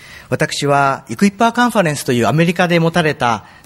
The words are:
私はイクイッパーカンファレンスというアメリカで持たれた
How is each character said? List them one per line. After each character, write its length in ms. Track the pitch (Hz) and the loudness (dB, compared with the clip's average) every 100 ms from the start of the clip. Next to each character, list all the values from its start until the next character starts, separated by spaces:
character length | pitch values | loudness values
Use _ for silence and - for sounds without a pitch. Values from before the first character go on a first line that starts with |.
| - - - | -20 -18 -6
私 360 | 131 156 - 143 | -4 -4 -2 0
は 380 | 143 139 131 - | 2 2 -2 -8
イ 60 | 113 | -2
ク 100 | 202 | 0
イ 20 | |
ッ 80 | 196 | 2
パ 120 | 233 | 0
ー 40 | |
カ 140 | 226 240 | 0 0
ン 40 | |
フ 80 | 220 | 0
ァ 40 | |
レ 80 | 170 | 0
ン 60 | 147 | -2
ス 80 | |
と 80 | - | -2
い 100 | 120 | 0
う 60 | 110 | 2
ア 40 | |
メ 140 | 151 170 | 2 2
リ 80 | |
カ 140 | 180 175 | 0 0
で 120 | 170 | 2
持 100 | 165 | 2
た 100 | 175 | 0
れ 120 | 156 | -2
た 300 | 139 120 107 - - | 0 -2 -2 -6 -18